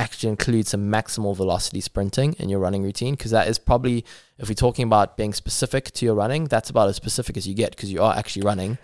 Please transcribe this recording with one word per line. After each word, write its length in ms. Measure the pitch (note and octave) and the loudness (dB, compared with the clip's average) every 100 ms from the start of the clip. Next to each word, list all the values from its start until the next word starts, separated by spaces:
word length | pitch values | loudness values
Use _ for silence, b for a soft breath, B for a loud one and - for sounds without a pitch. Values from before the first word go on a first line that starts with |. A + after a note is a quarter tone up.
actually 280 | A#2 - A2+ | -4 -2 -2
include 400 | G#2+ - A#2 G#2+ | 0 2 2 2
some 200 | G2+ G2+ | 0 0
maximal 460 | G#2+ - - G2+ | 0 -2 -2 -2
velocity 460 | F#2+ F#2+ F2+ - F#2+ | 0 0 0 -2 -6
sprinting 540 | - G2 G2+ B2+ C#3+ E3+ | -6 -2 -2 0 0 -2
in 100 | F#2+ | -2
your 120 | G2 | 0
running 240 | F#2 G2 | 0 0
routine, 320 | G2 - B2 C#3 | -4 -4 -4 -4
'cause 160 | A2 | 2
that 160 | A2 E2 | 2 2
is 100 | A#2 | 0
probably, 460 | - A#2+ B2+ A#2+ - B B B | 2 2 2 -2 -4 B B B
if 100 | G#2 | -6
we're 60 | |
talking 300 | G#2+ B2 A#2+ | 0 0 2
about 320 | A#2 G#2+ G2 - | 4 4 4 0
being 160 | G#2+ | -4
specific 580 | F#2+ - - - C3+ - | -4 -4 -4 -2 -2 -4
to 160 | - A#2 | -2 2
your 80 | |
running, 300 | G#2+ G#2+ D3+ | 2 2 0
that's 260 | D#3 A2 - | 0 0 2
about 180 | A2+ G2+ | 2 2
as 60 | |
specific 420 | - - - - - | 2 -4 -4 -4 -6
as 120 | F#2+ | -4
you 60 | |
get 220 | G2 G#2 - | -2 -2 -2
'cause 140 | G2 | -6
you 100 | E2+ | 2
are 140 | G#2+ | 2
actually 280 | A2 - F#2+ | 2 -4 -2
running. 360 | G2+ G2 F#2+ B2+ | 0 0 -2 -6